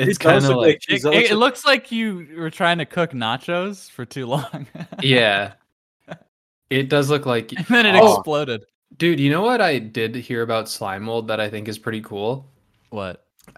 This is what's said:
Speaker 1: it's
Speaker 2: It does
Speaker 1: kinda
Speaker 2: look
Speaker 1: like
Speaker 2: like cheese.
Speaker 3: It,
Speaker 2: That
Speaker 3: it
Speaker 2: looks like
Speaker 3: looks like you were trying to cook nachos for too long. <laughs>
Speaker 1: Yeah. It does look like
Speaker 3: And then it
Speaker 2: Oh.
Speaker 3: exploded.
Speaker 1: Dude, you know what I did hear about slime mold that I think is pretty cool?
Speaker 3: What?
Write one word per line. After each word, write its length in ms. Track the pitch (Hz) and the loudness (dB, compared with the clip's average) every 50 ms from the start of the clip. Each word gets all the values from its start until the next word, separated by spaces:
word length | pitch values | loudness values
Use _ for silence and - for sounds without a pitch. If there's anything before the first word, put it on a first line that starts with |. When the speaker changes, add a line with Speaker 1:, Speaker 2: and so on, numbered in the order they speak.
| 135 180 | 0 0
Speaker 1:
it's 100 | 196 - | 0 2
Speaker 2:
It 40 | - | 4
does 200 | 160 143 135 139 | 4 4 4 4
Speaker 1:
kinda 40 | 139 | 2
Speaker 2:
look 80 | 131 123 | 2 4
Speaker 1:
like 80 | 117 | 4
Speaker 2:
like 140 | 165 147 - | 2 2 2
cheese. 240 | - - 190 196 123 | 0 -4 -2 0 2
Speaker 3:
It, 60 | 151 | 2
Speaker 2:
That 40 | 151 | 4
Speaker 3:
it 200 | 208 240 220 214 | 4 4 4 2
Speaker 2:
looks 280 | 214 240 269 262 - - | 2 2 2 0 0 0
like 160 | 285 269 - | 2 2 0
Speaker 3:
looks 100 | - - | 0 -4
like 20 | 233 | -6
you 360 | 226 226 220 190 175 165 139 160 | -4 -4 -4 -6 -8 -10 -14 -12
were 140 | 165 165 160 | -8 -8 -8
trying 280 | - - 185 170 175 175 | -4 -2 0 0 0 0
to 60 | 147 | -4
cook 240 | - - 180 170 160 | -4 -4 -4 -4 -2
nachos 800 | 139 127 113 110 117 135 - - 175 175 185 202 202 190 - - | -4 -4 -2 -2 -2 -4 -4 -4 -4 -4 -4 -6 -8 -12 -16 -20
for 140 | - - 123 | -16 -14 -14
too 220 | - - 139 127 | -12 -10 -8 -6
long. 400 | 117 131 147 127 - - 143 143 - - - 170 | -4 -4 -4 -4 -6 -12 -14 -14 -14 -16 -16 -16
<laughs> 180 | - - - 151 | -14 -10 -4 0
Speaker 1:
Yeah. 500 | 135 131 123 117 107 101 98 101 101 - _ _ _ _ _ _ _ _ _ _ - - - _ _ _ _ _ _ _ _ _ - | 2 4 4 4 4 2 2 -2 -4 -10 _ _ _ _ _ _ _ _ _ _ -20 -20 -20 _ _ _ _ _ _ _ _ _ -4
It 180 | 135 135 139 135 | -2 -2 0 2
does 220 | 151 147 143 139 | 0 0 2 2
look 160 | 147 139 143 | 0 -2 0
like 260 | 135 120 117 113 - - | 0 -2 -2 -2 -6 -8
Speaker 3:
And 100 | - 170 | -6 -2
then 200 | - 240 240 226 | 2 2 4 4
it 80 | 208 190 190 | 6 6 8
Speaker 2:
Oh. 140 | 220 214 196 | 8 8 6
Speaker 3:
exploded. 480 | 196 185 165 151 147 151 135 117 107 104 _ _ _ _ _ _ - | 4 0 -2 -2 -2 -2 -4 -6 -8 -10 _ _ _ _ _ _ -2
Speaker 1:
Dude, 200 | 165 170 165 143 | 0 0 2 2
you 100 | 139 139 | 2 2
know 120 | 147 170 208 | 2 2 2
what 180 | 240 254 220 | 0 2 2
I 180 | 202 170 143 120 | 2 2 0 -2
did 360 | 113 107 - 123 113 110 117 | -4 -6 -6 -4 -4 -4 -4
hear 280 | 123 117 - 123 117 117 | -8 -8 -6 -4 -4 -2
about 260 | 113 113 110 107 110 | -2 -2 -2 -4 -4
slime 340 | - - 113 98 95 98 104 | -8 -8 -8 -6 -6 -6 -6
mold 240 | 113 113 117 110 110 | -6 -4 -4 -4 -4
that 120 | 107 107 | -4 -2
I 80 | 107 104 | -4 -4
think 160 | 107 107 101 110 | -6 -8 -10 -10
is 100 | 107 107 | -10 -10
pretty 220 | - 120 110 110 | -8 -8 -8 -8
cool? 460 | 107 - 107 101 104 110 131 135 - - _ _ _ _ _ _ _ _ | -8 -10 -8 -6 -4 -4 -4 -6 -8 -16 _ _ _ _ _ _ _ _
Speaker 3:
What? 360 | - 104 98 92 85 - _ _ _ _ _ - - | -12 -10 -10 -10 -12 -14 _ _ _ _ _ -12 -4